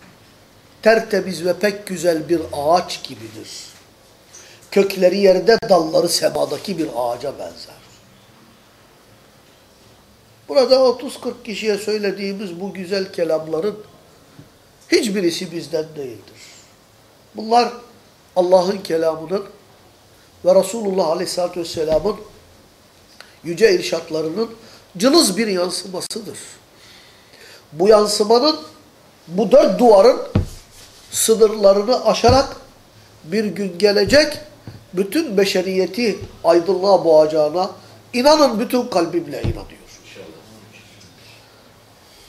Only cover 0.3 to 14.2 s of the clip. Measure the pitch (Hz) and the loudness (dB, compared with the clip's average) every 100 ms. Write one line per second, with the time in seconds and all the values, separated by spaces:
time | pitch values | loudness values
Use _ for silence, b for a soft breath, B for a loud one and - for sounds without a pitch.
0.3 | _ _ _ _ _ 220 226 226 196 190 | _ _ _ _ _ 2 2 0 -4 -4
1.3 | 160 180 175 208 202 - 185 175 160 151 | -4 -4 -2 -4 -4 -10 -4 -2 -2 -2
2.3 | 170 - 147 147 180 175 - - 120 110 | -4 -4 -4 2 2 0 -10 -14 -16 -16
3.3 | 107 101 - - - _ _ _ _ _ | -18 -16 -18 -20 -20 _ _ _ _ _
4.3 | B B B - 196 196 185 180 196 196 | B B B -2 0 0 2 2 4 4
5.3 | 185 180 226 - 180 160 160 165 - 156 | 4 4 2 4 2 2 0 0 0 -2
6.3 | 147 143 143 - 170 143 117 123 120 139 | -2 -4 -6 -6 -6 -6 -4 -6 -6 -8
7.3 | 117 87 - - - - - _ _ _ | -10 -14 -16 -20 -20 -20 -20 _ _ _
8.3 | _ - _ _ _ _ _ _ _ _ | _ -20 _ _ _ _ _ _ _ _
9.3 | _ _ _ _ _ - - _ _ _ | _ _ _ _ _ -20 -20 _ _ _
10.3 | _ - 285 247 262 262 - 269 - 254 | _ -2 2 4 4 4 0 -8 -10 -12
11.3 | - - 190 214 202 208 214 202 185 196 | -12 -12 -6 -4 -4 -4 -4 -4 -4 -8
12.3 | 196 208 170 196 180 175 196 190 - 160 | -8 -10 -10 -10 -10 -6 -6 -6 -4 -2
13.3 | 160 156 160 202 196 - - _ _ | -2 -4 -4 -4 -8 -16 -20 _ _